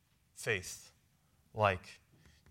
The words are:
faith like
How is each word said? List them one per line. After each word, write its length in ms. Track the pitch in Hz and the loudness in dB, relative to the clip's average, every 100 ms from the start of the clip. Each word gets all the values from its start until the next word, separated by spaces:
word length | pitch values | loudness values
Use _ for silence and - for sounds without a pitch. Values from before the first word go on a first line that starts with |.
| _ _ _ - | _ _ _ -8
faith 560 | - 101 - - - _ _ _ _ _ _ | -2 -2 -4 -14 -16 _ _ _ _ _ _
like 480 | 110 104 92 - - _ - - - - | 2 2 2 -6 -20 _ -20 -20 -20 -14